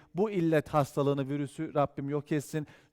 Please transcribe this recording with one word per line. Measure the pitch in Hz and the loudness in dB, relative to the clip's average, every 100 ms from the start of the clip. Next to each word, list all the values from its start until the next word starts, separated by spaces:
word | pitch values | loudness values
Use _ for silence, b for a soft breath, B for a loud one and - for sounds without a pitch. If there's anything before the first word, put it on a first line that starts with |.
| b 165 | b -2
bu | 220 | 0
illet | 202 165 156 143 | 2 2 2 2
hastalığını, | 151 135 156 143 143 135 | 0 0 2 0 2 -2
virüsü | 143 143 - 160 151 | -4 -6 -6 -4 0
Rabbim | 139 - 139 | 0 0 -4
yok | 147 - | -4 -2
etsin. | 151 - 156 147 b b | -2 -2 -6 -8 b b